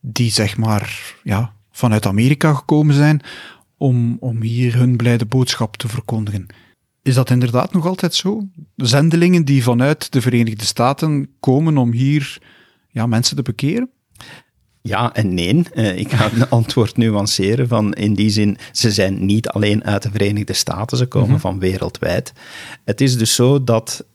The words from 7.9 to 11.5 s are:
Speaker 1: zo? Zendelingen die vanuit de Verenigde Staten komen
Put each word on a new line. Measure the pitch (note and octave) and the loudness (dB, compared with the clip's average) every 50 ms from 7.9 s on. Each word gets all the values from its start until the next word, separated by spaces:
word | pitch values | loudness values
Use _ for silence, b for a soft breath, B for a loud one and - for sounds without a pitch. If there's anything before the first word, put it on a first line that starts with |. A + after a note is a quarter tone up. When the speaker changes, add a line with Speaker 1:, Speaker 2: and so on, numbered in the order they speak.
| F#3+ F#3 - E3+ - | -2 -2 -4 -2 -2
Speaker 1:
zo? | - - F#3 G#3 A3 G3+ F#3+ _ D#3+ D3+ _ _ | -2 -2 -2 -4 -4 -6 -8 _ -18 -20 _ _
Zendelingen | - C3 A#2 A#2+ C#3+ D3 E3 D#3+ E3+ E3+ F3+ F3+ F3 D#3+ | -4 -2 2 2 4 4 4 4 4 4 4 4 4 4
die | C3+ C#3+ C3+ | 4 2 2
vanuit | A#2 B2+ A#2+ A#2 B2+ C#3 D#3 D3+ - - | 4 2 2 2 2 2 0 -2 -4 -2
de | - C3+ | -2 0
Verenigde | A2 B2 B2 A#2+ A#2 A2+ G#2+ G#2+ G#2+ | 0 2 2 2 0 0 -2 -4 -6
Staten | - - - A#2+ B2+ C#3+ - E3 D#3 D3+ C#3+ C#3 - _ _ | -6 -2 0 0 0 0 0 -2 -2 -2 -2 -4 -6 _ _
komen | - - | 0 2